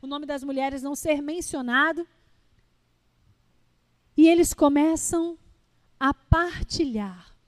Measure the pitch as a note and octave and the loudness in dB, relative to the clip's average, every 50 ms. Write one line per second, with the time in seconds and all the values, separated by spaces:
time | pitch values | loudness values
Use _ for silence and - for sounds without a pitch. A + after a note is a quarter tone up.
0 | - C4 C#4 C#4+ D4+ C#4 D4 C#4 B3+ C#4+ C#4 C4+ C4+ C#4 C#4 C#4 B3+ C#4 D4 C#4 | -12 -10 -10 -10 -8 -8 -8 -8 -8 -6 -4 -4 -4 -4 -6 -6 -8 -8 -8 -6
1 | - E4 D4+ C#4+ C#4+ C#4+ D#4 F4+ E4 - - D4 B3+ A#3+ A#3 B3+ C#4+ D#4+ E4 D4+ | -2 -2 -2 -2 -2 -6 -6 -8 -8 -8 -8 -8 -4 0 2 2 2 2 0 -4
2 | E4+ - _ _ _ _ _ _ _ _ _ _ _ _ _ _ _ _ _ _ | -8 -12 _ _ _ _ _ _ _ _ _ _ _ _ _ _ _ _ _ _
3 | _ _ _ _ _ _ _ _ _ _ _ _ _ _ _ _ _ _ _ _ | _ _ _ _ _ _ _ _ _ _ _ _ _ _ _ _ _ _ _ _
4 | _ _ _ - D4+ D#4+ E4+ E4+ F4 - - - D#4+ C#4+ C#4+ C#4+ D4 D#4+ D#4+ D#4 | _ _ _ 6 6 8 8 6 4 0 2 2 2 4 4 4 2 2 0 0
5 | - - - E4+ E4 E4+ E4+ D#4+ _ _ _ _ _ _ _ _ _ _ _ _ | -4 -2 -2 -2 -2 -4 -6 -12 _ _ _ _ _ _ _ _ _ _ _ _
6 | C4 C4+ C#4 _ _ _ - D#4+ E4+ F4 E4+ - - - - - E4+ C#4 A#3 G#3+ | -2 -2 -2 _ _ _ 2 2 2 -2 -4 -8 -8 -8 -4 -4 -2 -2 -2 -6
7 | G#3 G3 F#3 F3+ F3 - - _ _ | -6 -8 -10 -16 -20 -20 -20 _ _